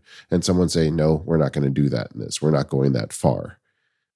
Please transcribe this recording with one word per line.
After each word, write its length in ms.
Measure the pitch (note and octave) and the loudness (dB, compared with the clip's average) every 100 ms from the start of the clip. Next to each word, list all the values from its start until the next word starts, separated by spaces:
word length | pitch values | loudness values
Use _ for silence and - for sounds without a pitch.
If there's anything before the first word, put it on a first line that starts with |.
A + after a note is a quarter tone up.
| _ - - | _ -20 -4
and 120 | F2+ | -2
someone 280 | E2+ F2+ F2 | 0 0 2
say, 200 | E2+ D#2+ | 2 0
"No, 320 | D#2+ D2+ D#2 - | 2 2 0 0
we're 100 | D#2+ | 0
not 160 | C#2+ | 2
gonna 160 | D2+ C#2 | 0 0
do 220 | C#2 C#2+ | 2 0
that 220 | C2 - | 0 -6
in 60 | - | -10
this. 200 | - - | -10 -2
We're 100 | D2+ | 0
not 200 | D2 C#2+ | 2 0
going 240 | C2+ C#2 | 0 0
that 180 | B1+ - | 0 -4
far"? 460 | - E2 G1+ - - _ _ _ _ _ | -2 0 0 -6 -16 _ _ _ _ _